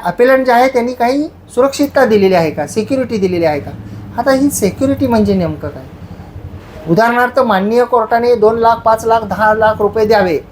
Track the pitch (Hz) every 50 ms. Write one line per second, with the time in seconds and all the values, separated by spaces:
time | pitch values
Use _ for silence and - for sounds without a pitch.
0 | - 175 175 - 240 254 269 262 262 254 240 240 254 262 262 247 233 247 254 -
1 | 240 240 269 285 302 330 - - - - - 240 254 277 269 - 285 285 - 285
2 | 262 226 220 208 196 190 185 175 165 156 - - 147 - - 220 214 - 277 262
3 | 254 226 233 208 190 185 180 170 165 156 151 143 - - - - - - - -
4 | - - - - 240 277 269 262 277 285 285 - - 185 - - 269 269 269 269
5 | 277 247 233 220 208 202 196 185 175 160 156 143 - 147 139 135 131 - - -
6 | - - - - - - - - - - - - - - - - - 160 170 185
7 | 226 233 233 240 247 240 240 269 254 233 208 185 190 208 226 240 247 240 254 240
8 | 220 220 240 233 240 240 247 214 208 220 226 233 226 226 233 220 - 226 220 220
9 | - 226 226 226 220 196 190 185 220 214 214 220 220 220 214 - 214 202 208 220
10 | 214 208 226 208 190 180 160 131 - -